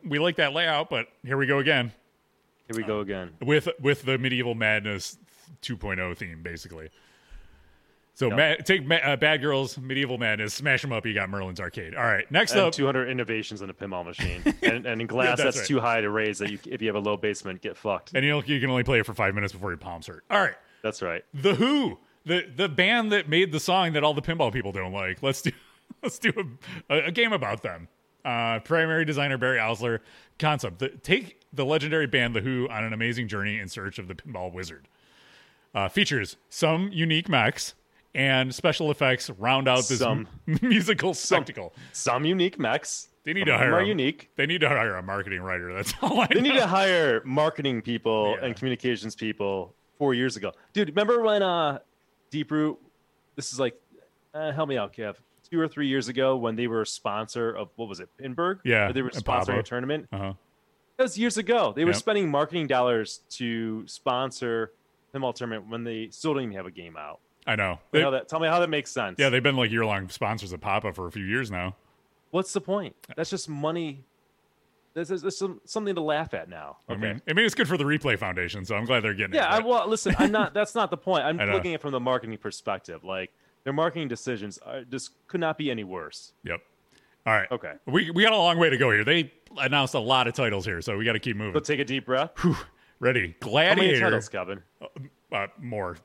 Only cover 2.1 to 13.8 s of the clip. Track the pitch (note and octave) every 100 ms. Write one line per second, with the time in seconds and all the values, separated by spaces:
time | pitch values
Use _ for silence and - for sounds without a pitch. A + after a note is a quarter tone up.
2.1 | _ _ _ _ _ _ A2+ G#2+ G#2+ G2+
3.1 | G2 F2+ E2 B2 D3+ - - C3+ C#3+ B2+
4.1 | C3+ C3 B2 A#2+ A2+ G#2+ G#2+ G#2 G2+ -
5.1 | - _ _ - D3 - A#2 G#2 F#2 F#2
6.1 | F2 F#2 D#2+ E2+ E2+ F#2 E2 D#2 _ _
7.1 | _ _ - - - - _ _ _ _
8.1 | - B2+ A2 D#3 D#3+ - F#3+ C#3 E3 C#3
9.1 | C#3 D3+ D#3 C#3+ C#3 C3+ - C3 C3+ C#3
10.1 | B2 A#2 G#2+ G#2+ - C#3+ C3 C#3 A#2+ A2
11.1 | G#2 F#2+ G2+ F#2 F2+ F2+ - E2+ - -
12.1 | G2+ - D#3 A3 - F3+ D#3+ C#3 C3 B2+
13.1 | B2+ A2+ A2+ G#2 G#2+ G2 F#2